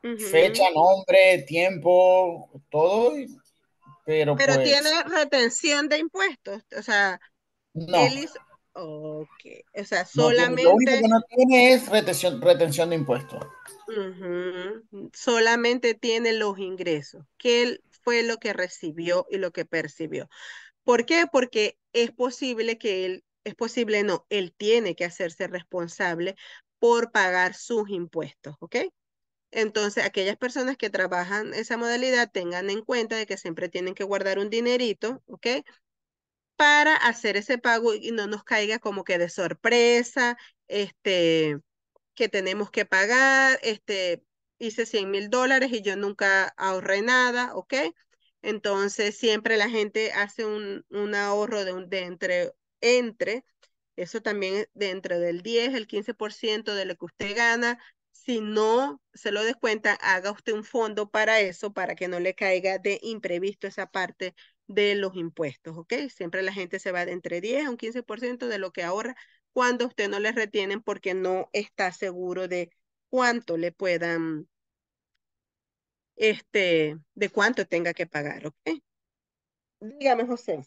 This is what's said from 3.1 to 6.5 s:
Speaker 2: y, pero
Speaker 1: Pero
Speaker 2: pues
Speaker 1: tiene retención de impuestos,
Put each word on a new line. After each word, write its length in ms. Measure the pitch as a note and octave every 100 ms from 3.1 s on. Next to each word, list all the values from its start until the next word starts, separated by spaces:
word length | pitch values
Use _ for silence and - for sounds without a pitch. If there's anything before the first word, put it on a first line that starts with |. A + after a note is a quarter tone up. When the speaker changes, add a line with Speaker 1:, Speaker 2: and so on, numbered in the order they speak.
| D4+
Speaker 2:
y, 100 | B3+ - _ _ _ _ - -
pero 320 | - D#3 D3 C#3+
Speaker 1:
Pero 240 | C4+ C4+
Speaker 2:
pues 20 |
Speaker 1:
tiene 400 | C#4+ C#4+ D4+ E4
retención 840 | D4 E4 C#4+ C4+ A#3+ - D#4+ D4 C#4+
de 100 | D4+
impuestos, 640 | D#4+ F#4+ F#4+ C4+ -